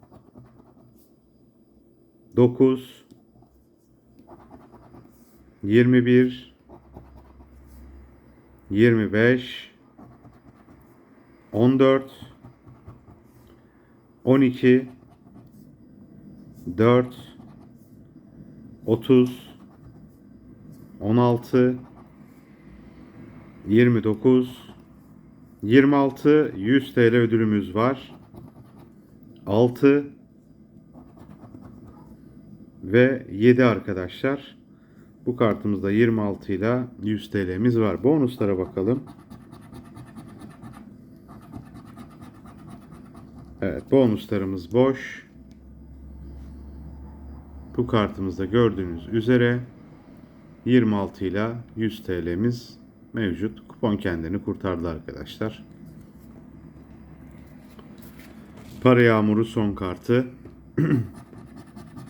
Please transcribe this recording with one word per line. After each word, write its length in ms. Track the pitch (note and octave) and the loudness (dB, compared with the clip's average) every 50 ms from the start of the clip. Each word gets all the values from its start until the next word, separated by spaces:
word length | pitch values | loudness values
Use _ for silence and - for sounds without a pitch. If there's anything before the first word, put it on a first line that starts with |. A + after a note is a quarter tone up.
| _ _ - - _ _ _ - - - _ _ _ _ _ _ _ _ _ _ _ _ _ _ _ _ _ _ _ _ _ _ _ _ _ _ _ _ _ _ _ _ _ _ _ _ - | _ _ -20 -20 _ _ _ -20 -20 -20 _ _ _ _ _ _ _ _ _ _ _ _ _ _ _ _ _ _ _ _ _ _ _ _ _ _ _ _ _ _ _ _ _ _ _ _ 2
Dokuz. 680 | A#2+ B2 B2 B2 - C3+ C3 C3 B2+ - - - - _ _ - _ _ _ _ _ _ _ _ _ _ _ _ _ _ _ _ _ _ _ _ _ - _ - - - - - - - - - - - - - - - - _ _ - _ _ - - _ _ _ - | 2 2 2 4 2 2 2 2 0 -6 -16 -20 -20 _ _ -20 _ _ _ _ _ _ _ _ _ _ _ _ _ _ _ _ _ _ _ _ _ -20 _ -20 -20 -20 -20 -20 -20 -20 -20 -20 -20 -20 -20 -20 -20 -20 -20 _ _ -20 _ _ -20 -20 _ _ _ -4
Yirmi 440 | G2+ G#2+ A#2+ A#2+ B2 B2+ B2 B2 | 2 4 4 6 6 4 4 4
bir. 500 | B2 B2 B2 B2+ B2+ B2+ - - - _ _ _ _ - - _ _ - - - - - - - - - - - _ - - - - - - - - - - - - _ _ _ - - _ _ _ _ _ _ - | 6 4 4 4 4 0 -8 -16 -20 _ _ _ _ -20 -20 _ _ -20 -20 -20 -20 -20 -20 -20 -20 -20 -20 -20 _ -20 -20 -20 -20 -20 -20 -20 -20 -20 -20 -20 -20 _ _ _ -20 -20 _ _ _ _ _ _ -6
Yirmi 420 | G2 G#2 A2+ A#2+ A#2 A2 G#2 F#2 G2 | 0 4 4 4 4 2 0 0 0
beş. 600 | G#2+ A2+ B2 B2+ B2+ B2+ - - - - - _ _ _ _ _ _ - - - _ _ - _ _ _ - - _ _ _ - _ _ _ _ _ _ _ _ _ _ _ _ _ _ _ - | 2 2 2 2 0 -2 -10 -16 -18 -18 -20 _ _ _ _ _ _ -20 -20 -20 _ _ -20 _ _ _ -20 -20 _ _ _ -20 _ _ _ _ _ _ _ _ _ _ _ _ _ _ _ -2
On 260 | G#2 A#2 B2 C3+ C3 | 2 2 2 4 4
dört. 340 | C3+ C3+ C3+ C3+ C3+ - - - - - - _ - - _ _ _ - - _ _ - - - _ - - _ _ _ _ _ _ _ - _ _ _ _ _ _ _ _ _ _ _ _ _ - | 4 4 4 2 -2 -6 -18 -20 -20 -20 -20 _ -20 -20 _ _ _ -20 -20 _ _ -20 -20 -20 _ -20 -20 _ _ _ _ _ _ _ -20 _ _ _ _ _ _ _ _ _ _ _ _ _ 2
On 160 | A#2+ C3 C#3 | 2 4 4
iki. 480 | C3+ B2+ B2+ - - B2+ B2+ B2+ C3 - - - - _ - _ _ - - - - - _ - - - - _ - - - - - - - - - - - - - - - - - - F2 F2 | 4 2 0 2 4 4 4 4 2 -2 -16 -20 -20 _ -20 _ _ -20 -20 -20 -20 -20 _ -20 -20 -20 -20 _ -20 -20 -20 -20 -20 -20 -20 -20 -20 -20 -20 -20 -20 -20 -20 -18 -14 -12 -4 0
Dört. 380 | A2 A#2 B2 B2+ B2 B2 - - - - - - - - - - - - - - - _ - - - - _ - _ - - - - - - - - - - - - | 2 4 4 2 0 -2 -8 -18 -20 -20 -20 -20 -20 -20 -20 -20 -20 -20 -20 -20 -20 _ -20 -20 -20 -20 _ -20 _ -20 -20 -20 -20 -20 -20 -20 -20 -20 -20 -14 -4
Otuz. 600 | A2 A2+ A#2+ - - C3 B2+ B2+ B2 - - - - - - - - - - - - - - - - - _ - - - - - - - - - - - - - - - - | -2 -2 -2 2 4 4 4 4 2 -2 -12 -20 -20 -20 -20 -20 -20 -20 -20 -20 -20 -20 -20 -20 -20 -20 _ -20 -20 -20 -20 -20 -20 -20 -20 -20 -20 -20 -20 -20 -20 -18 -10
On 160 | F#2+ G2+ A2+ | -4 0 2
altı. 600 | B2 B2 B2 A#2+ A#2 - - - B2+ B2+ B2+ B2+ B2 - - - - - - - - - - - - - _ - - - - - - - - - - - - - - - - - - - - - - - F#2+ | 2 4 2 2 -2 -4 0 2 2 4 2 2 -4 -10 -18 -20 -20 -20 -20 -20 -20 -20 -20 -20 -20 -20 _ -20 -20 -20 -20 -20 -20 -20 -20 -20 -20 -20 -20 -20 -20 -20 -20 -20 -20 -20 -20 -20 -18 -6 2
Yirmi 360 | G#2 A#2 B2 B2 A#2+ A2 G#2 | 4 4 6 6 4 2 0
dokuz. 680 | G#2+ G#2 G#2+ - C3 B2+ B2+ B2+ B2+ - - - - - - - - - - - - - - - - - - - - - - - | -2 -4 0 2 4 4 4 2 -2 -8 -18 -20 -20 -20 -20 -20 -20 -20 -20 -20 -20 -20 -20 -20 -20 -20 -20 -20 -20 -20 -10 -4
Yirmi 340 | G#2 A#2+ C#3 C3+ C#3 D3 | 4 4 6 6 6 4
altı, 560 | C#3 C#3 C3+ B2+ - - D3 D3+ D3+ D3 - - | 2 0 0 -2 -2 2 2 4 4 2 0 -4
yüz 380 | F#2+ G2 A2 C3+ C3+ C3 - - | -6 -2 0 0 0 0 -2 0
T 180 | B2+ A#2+ A2+ A#2 | 2 2 4 4
L 20 | |
ödülümüz 600 | B2 A#2 A2+ A#2 A2+ A2+ G#2+ G#2+ G#2 F#2 F2 F#2 | 4 2 2 2 0 0 2 0 0 -2 -2 -4
var. 400 | G#2+ A#2 C3 C3+ C3 - - - - - - - - - - - - - - - - - - - - - - - - - - - - - | -2 -2 -2 -2 -4 -10 -20 -20 -20 -20 -20 -20 -20 -20 -20 -20 -20 -20 -20 -20 -20 -20 -20 -20 -20 -20 -20 -20 -20 -20 -20 -20 -18 -8
Altı 600 | - G2+ A2 B2 B2 B2 - C#3+ C#3 C#3 D3 C#3+ C#3+ - - - _ _ _ _ _ - _ - _ _ - - - - - - - - - - - - - - - - - - - - - - - - A#3+ - - - - - - - - - - - - - - _ - - | -2 2 2 2 2 0 2 2 4 4 4 0 -6 -16 -20 -20 _ _ _ _ _ -20 _ -20 _ _ -20 -20 -20 -20 -20 -20 -20 -20 -20 -20 -20 -20 -20 -20 -20 -20 -20 -20 -20 -20 -20 -20 -20 -20 -20 -20 -20 -20 -20 -20 -20 -20 -20 -20 -20 -20 -20 -20 -20 _ -18 -10
ve 440 | F#2 G2+ A#2+ B2 C3 C3+ - - - - | 0 4 4 4 4 2 -2 -8 -12 -6
yedi 320 | G2 A2 B2 B2 B2+ B2+ | 2 4 4 6 6 6
arkadaşlar. 920 | A#2+ G#2+ F#2 - - F#2+ F#2 F2+ F2 - - - C3+ C#3 C#3+ - - - _ _ _ - _ _ _ _ - - - - - - | 2 2 0 -4 -8 -8 -8 -8 -10 -12 -6 -4 -4 -4 -4 -8 -16 -20 _ _ _ -20 _ _ _ _ -20 -20 -20 -20 -14 -10
Bu 100 | B2 B2 | -8 -4
kartımızda 540 | - B2 G#2+ G2 - - G#2 G2+ F#2 F#2 G2 | 0 0 0 0 -2 -4 -4 -4 -2 -2 -2
yirmi 300 | G2+ A2 A#2+ A2+ A2+ A2 | 0 2 2 2 2 -2
altı 320 | G#2 G2+ F#2 - - - G2 | -2 -4 -6 -8 -8 -8 -6
ile 320 | F2+ G#2 A2+ B2 B2+ B2 A#2+ - - F#2+ | -4 -2 -2 -2 -2 -4 -8 -12 -10 -6
yüz 280 | G#2+ A2 G#2 - - | -6 -6 -6 -6 -6
T 180 | - G#2 F#2+ F2+ | -4 -4 -4 -4
L'miz 320 | F2+ F#2+ A2+ B2 A#2 A2+ | -4 -2 0 0 2 2
var. 240 | A2 G#2 F2 - - | 0 0 -2 0 0
Bonuslara 540 | C3 D#3 D#3 C3+ B2 B2 - A2 G2+ G2 F2+ | 0 0 2 0 -2 -4 -4 -4 -2 -2 -2
bakalım. 440 | F#2 - - G2 F#2 G#2+ B2+ C#3 - - - - - - - - - - - - - - - - - - - - - - - - - - - - - - - - - - - - - - - - - - - - - - - - - - - - - - - - - - - - - - - - - - - - - - - - - - - - - - - - - - - - - - - - - - - - | -4 -6 -4 -4 -2 -2 -2 -4 -6 -14 -20 -20 -20 -20 -20 -20 -20 -20 -20 -20 -20 -20 -20 -20 -20 -20 -20 -20 -20 -20 -20 -20 -20 -20 -20 -20 -20 -20 -20 -20 -20 -20 -20 -20 -20 -20 -20 -20 -20 -20 -20 -20 -20 -20 -20 -20 -20 -18 -18 -18 -18 -18 -20 -20 -20 -20 -20 -20 -20 -20 -20 -20 -20 -20 -20 -20 -20 -20 -20 -20 -20 -20 -20 -20 -20 -20 -20 -20 -20 -20 -20 -20 -20 -20 -20 -20 -20 -20 -14 -8
Evet, 300 | - F#2+ D2 - - - | -6 -6 -6 -6 -6 0
bonuslarımız 840 | C3+ C3+ C3 A#2 G#2+ G2+ - - A2 G2+ F#2+ F#2+ G2 F#2 E2+ E2+ G#2+ | 2 4 4 4 2 -2 -4 -6 -6 -4 -4 -4 -6 -8 -10 -4 0
boş. 560 | A#2+ B2+ C3+ C3 - - - - - - - - - - - - - - - - - - - - - - - - - - - - - - - - - - - - - - - - - - - - - - - - - - - - - - - - | 2 2 2 2 -2 -8 -14 -16 -18 -20 -20 -20 -20 -20 -20 -20 -20 -20 -20 -20 -20 -20 -20 -20 -20 -20 -20 -20 -18 -18 -18 -18 -18 -18 -18 -20 -20 -20 -20 -20 -18 -18 -18 -18 -18 -18 -20 -20 -20 -20 -18 -18 -20 -20 -20 -20 -20 -20 -14 -6
Bu 100 | - B2 | -6 -4
kartımızda 580 | - - A2 G#2 G#2 - F#2+ F#2+ F#2+ F2 - G2 | -2 0 -2 -2 -2 -4 -6 -8 -8 -6 -6 -8
gördüğünüz 640 | F2 G#2 A#2+ A#2+ A2 G2 G2 F#2 F2 E2+ D#2+ D#2 G2 | -2 0 2 2 2 0 -2 -8 -8 -8 -12 -12 -6
üzere 520 | G#2+ A2+ G#2 A#2 B2+ B2 A#2+ A#2+ A#2+ B2 B2 - - - - - - - - - - - - - - - - - - - - | -6 -4 0 2 2 2 2 2 0 -2 -6 -10 -18 -20 -20 -20 -20 -20 -20 -20 -20 -20 -20 -20 -20 -20 -20 -20 -20 -12 -4
yirmi 320 | A#2 B2 B2+ A2+ G#2+ G#2+ | 2 2 4 4 2 0
altı 280 | G2+ G2 F2 - - G2 | -2 -4 -6 -8 -6 -6
ile 240 | F#2 F2 G2+ G#2+ A2+ A#2+ A#2+ A#2+ - - | -4 -4 -2 -4 -4 -6 -10 -14 -14 -10
yüz 260 | A2 A2+ G#2+ - - - | -6 -6 -6 -6 -8 -8
T 220 | - F#2 F2 E2 | -8 -6 -6 -4
L'miz 520 | E2+ E2+ F#2 A2 A#2+ A#2+ A#2+ - - - - - - - _ - - - | -6 -4 -2 -2 -2 -4 -4 -10 -18 -20 -20 -20 -20 -20 _ -20 -12 -8
mevcut. 560 | A#2 A2 F#2+ E2+ E2 G2+ A2 - - - - | -4 -4 -4 -4 -4 -6 -8 -8 -10 -20 -20
Kupon 280 | - - - G#2+ G#2 | -14 -4 -2 -2 -2
kendini 460 | G2 - F#2+ E2+ E2 D#2+ D#2+ F#2+ G2+ - | -2 -2 -4 -6 -4 -6 -6 -8 -8 -6
kurtardı 460 | G#2 F#2+ - - F#2+ F2 E2+ E2 E2+ | -8 -8 -6 -6 -6 -6 -4 -6 -6
arkadaşlar. 760 | D#2+ D#2 D#2 - - - - - - - G#2+ A2 - - - - - - - - - - - - - - - - - - - - - - - - - - - - - - - - - - - - - - - - - - - - - - - - - - - - - - - - - - - - - - - - - - - | -8 -8 -12 -14 -16 -16 -16 -16 -12 -10 -10 -10 -10 -12 -20 -20 -20 -20 -20 -20 -20 -20 -20 -20 -20 -20 -20 -20 -20 -20 -20 -20 -20 -20 -20 -20 -20 -20 -20 -20 -20 -20 -20 -20 -20 -20 -20 -20 -20 -20 -20 -20 -20 -20 -20 -20 -20 -20 -20 -20 -20 -20 -20 -20 -20 -20 -20 -20 -20 -20 -20 -20 -20 -20 -20 -20 -16 -2 2
Para 200 | B2+ B2 A#2+ A#2+ | 4 4 6 6
Yağmuru 420 | A#2 A2+ A2 G#2+ G#2+ G#2 G#2+ A2 | 6 4 4 2 2 2 0 0
son 300 | A2+ - A#2 G#2+ G2+ G2 | -2 -2 -4 -2 -2 -4
kartı. 520 | F#2 G2 F2+ F2+ - - - A#2+ B2 B2+ B2+ - - - - - - - - - | -6 -8 -8 -8 -10 -4 0 0 0 0 -2 -10 -20 -20 -20 -20 -20 -20 -12 -6
<clears throat> 100 | - D#3 D#3 D3+ B2 G#2 F#2 - - - - - - - - - - - - - - - - - - - - | -4 -2 -2 -2 -2 -4 -6 -12 -20 -20 -20 -20 -20 -20 -20 -20 -20 -20 -20 -20 -20 -20 -20 -20 -20 -20 -20